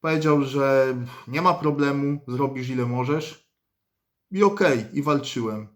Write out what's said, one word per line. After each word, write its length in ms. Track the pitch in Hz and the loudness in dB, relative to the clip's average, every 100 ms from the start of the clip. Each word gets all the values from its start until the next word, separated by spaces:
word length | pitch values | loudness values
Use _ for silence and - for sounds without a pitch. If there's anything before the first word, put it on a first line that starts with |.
Powiedział, 420 | 160 156 151 147 | 0 0 2 2
że 520 | 135 139 135 135 131 127 120 - - | 2 0 4 4 4 0 -8 -12 -8
nie 140 | 143 | 0
ma 120 | 180 | 2
problemu, 680 | 165 151 143 143 143 143 143 127 | 2 0 0 0 0 -2 -4 -6
zrobisz 420 | 123 135 131 127 | -2 -2 -4 -6
ile 160 | 127 | -4
możesz. 640 | 120 123 127 151 - - _ _ _ _ _ _ _ _ _ | -2 -2 -2 -2 -4 -16 _ _ _ _ _ _ _ _ _
I 120 | 190 | 2
okej, 420 | 202 202 175 123 104 | 2 4 2 2 -2
i 100 | - | -4
walczyłem. 640 | 143 143 - 127 113 107 107 | 0 0 -2 -4 -4 -6 -12